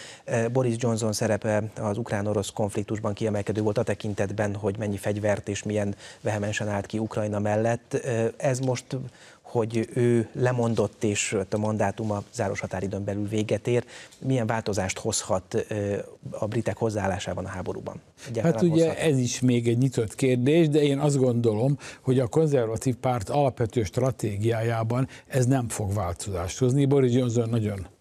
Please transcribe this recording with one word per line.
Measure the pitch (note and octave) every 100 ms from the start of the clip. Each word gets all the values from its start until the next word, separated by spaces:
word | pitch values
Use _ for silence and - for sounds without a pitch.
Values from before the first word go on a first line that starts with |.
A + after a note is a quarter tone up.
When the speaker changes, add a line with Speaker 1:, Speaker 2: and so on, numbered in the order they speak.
| - -
Speaker 1:
ö, | - A#2 A2+
Boris | B2+ B2+ A2+
Johnson | A#2+ A2+ A2
szerepe | G#2 A2 G#2 A2+ G#2+ A2 -
az | A2 G#2
ukrán-orosz | A#2 G#2 G2+ G#2 F#2+
konfliktusban | - G#2+ A2 G2+ G#2+ A2
kiemelkedő | G#2 A2 G#2 G2+ G#2+
volt | G#2+ G#2
a |
tekintetben, | A2+ G2+ G#2+ G2+ G2+ G#2 G#2
hogy | G2+ G#2 G#2
mennyi | G#2 G2
fegyvert | A2 G#2 G#2 G2 -
és | G2+
milyen | G#2+ G#2 G2+ G2+ - -
vehemensen | A2 G#2 G#2 G#2+ G#2+
állt | G2+ G2
ki | G#2+
Ukrajna | A2 A#2 G#2+ G#2
mellett. | G#2 G#2+ A2+ A#2 - C3+
Ö, | C#3 A2+ A2+ -
ez | D3 B2+
most | C3 B2 - C3 C3 - - - -
hogy | A#2+ A2+ A2+ A2
ő | B2+ A#2+ A#2 A2
lemondott, | C#3 B2 B2 A#2 A2+ G#2 -
és | A2 G2+ - G#2+ F#2+
a | G#2+
mandátuma | G#2+ G#2+ G2+ F#2+ A2 G2+ -
záros | - G2 G2+
határidőn | G2+ F#2 F#2+ G2
belül | G2+ G2+ G#2
véget | A2 A2 G#2+ -
ér. | A#2+ - - - -
Milyen | C3 C3 A2
változást | A2+ A2 G2+ F#2+ -
hozhat, | A2+ - - F#2+ - A2+ -
ö, | G#2+ G2+ G2 - - -
a | - G#2
britek | A#2 - F#2
hozzáállásában | A2+ G#2 F#2+ F#2 - F2
a | F#2+
háborúban? | F#2 F#2 - - - - - -
Egyáltalán | A2+ D#3+
Speaker 2:
Hát | A2+
ugye | F3 D#3+ E3
Speaker 1:
hozhat? | -
Speaker 2:
ez | D#3+ C3+
is | B2 -
még | B2+ A#2+ A#2
egy | A#2
nyitott | C3+ B2 A2
kérdés, | - C3 B2+ B2 E3 D#3
de | D3+
én | C#3+ C#3
azt | D3 C#3
gondolom, | B2+ A#2+ A#2 G#2+ C3 C#3+ - -
hogy | - B2+
a | B2
konzervatív | D#3+ D#3 C#3 A2 A2 C3+ A#2
párt | C3 B2 G2
alapvető | C#3 C#3 - A2+ A#2+
stratégiájában | G#2 - B2+ - A2 G2+ A2+ A2+ A2+ A2+ A2+ B2 C3 - -
ez | C3+ B2
nem | C3+ A#2+
fog | - G2
változást | G#2 F#2 F2+ - F2+ F2+ -
hozni. | B2+ C#3
Boris | C#3 C#3+ B2+
Johnson | A#2+ B2 A#2 A2+
nagyon | A#2 G#2 G2 F2 _